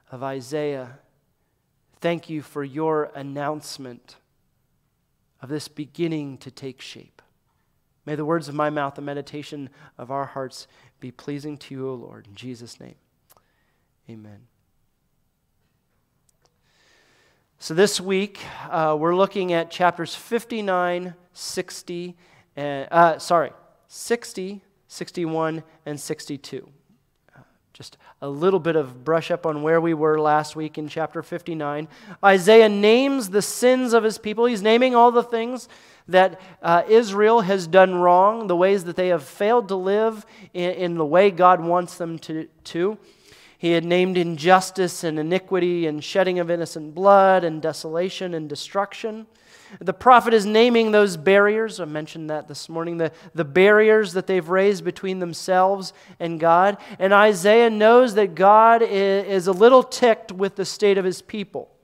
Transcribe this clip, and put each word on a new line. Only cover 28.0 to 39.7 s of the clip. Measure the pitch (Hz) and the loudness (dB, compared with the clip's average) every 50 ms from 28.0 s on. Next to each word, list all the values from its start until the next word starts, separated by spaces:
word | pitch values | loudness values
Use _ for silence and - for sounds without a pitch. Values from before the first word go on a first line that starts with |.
| _ _ _ _ | _ _ _ _
a | 143 143 | -12 -12
little | 143 143 170 190 190 180 | -6 -2 0 0 0 0
bit | 147 165 156 156 | 0 0 0 0
of | 139 127 127 127 127 | -2 -4 -8 -10 -4
brush | 151 160 165 160 - | -2 -2 -2 -2 -4
up | 175 175 175 | -6 -4 -4
on | 160 151 147 147 | -6 -6 -4 -2
where | 156 165 165 | 0 0 0
we | 160 170 165 | 0 -2 -2
were | 151 156 156 151 156 | -2 0 0 0 0
last | 151 151 151 151 151 - - | 0 0 0 0 -2 -4 -8
week | 156 156 151 - 160 | -12 -12 -12 -10 -12
in | 151 143 | -12 -10
chapter | - 160 160 151 - 165 | -8 -8 -8 -8 -8 -12
fifty-nine. | 151 - 180 160 - 180 165 156 147 143 147 147 160 160 _ - - 208 180 - - | -12 -12 -12 -12 -12 -10 -10 -8 -8 -8 -8 -8 -10 -12 _ -20 -20 -20 -6 0 4
Isaiah | 196 196 190 165 202 220 226 220 214 | 4 4 6 6 8 8 8 8 6
names | 202 202 202 214 226 247 269 277 277 269 226 185 | 4 2 2 4 4 4 2 0 -2 -4 -4 -4
the | 185 208 | -4 -4
sins | - - - - 240 247 254 254 254 240 | -4 -4 -4 0 2 2 2 2 0 0
of | 226 233 208 | 2 2 2
his | 220 - - | 0 -4 -6
people. | - 214 214 226 233 | -8 -8 -4 -2 0
He's | 247 240 196 | 0 0 0
naming | 190 214 226 240 254 254 247 | 2 2 2 4 2 2 4
all | 233 233 247 | 6 6 6
the | 233 240 233 | 4 2 0
things | 240 233 226 226 240 254 240 - - - - _ _ _ _ _ - | -2 -4 -6 -6 -8 -10 -12 -14 -18 -20 -20 _ _ _ _ _ 0
that, | 175 185 190 190 165 - - - - _ | 2 4 4 2 0 -6 -20 -20 -16 _
uh, | - 170 170 175 - - | -2 0 2 2 2 4
Israel | 220 226 240 202 196 202 208 214 233 233 | 4 2 2 2 0 0 2 4 4 2
has | 190 180 202 190 170 160 | 2 0 -2 -2 -2 2
done | 175 190 190 190 180 | 6 6 6 6 4
wrong, | 175 175 175 180 180 190 208 220 233 226 190 | 2 4 4 6 6 6 4 2 0 -2 -2
the | 175 | 0
ways | 170 180 190 202 202 165 | 2 2 2 2 0 -2
that | 175 165 | -6 -6
they | - 180 180 | -4 -2 0
have | 175 156 131 | -2 -2 -4
failed | - - - 202 208 240 240 208 | -8 -8 -4 0 0 0 0 0
to | 180 | -2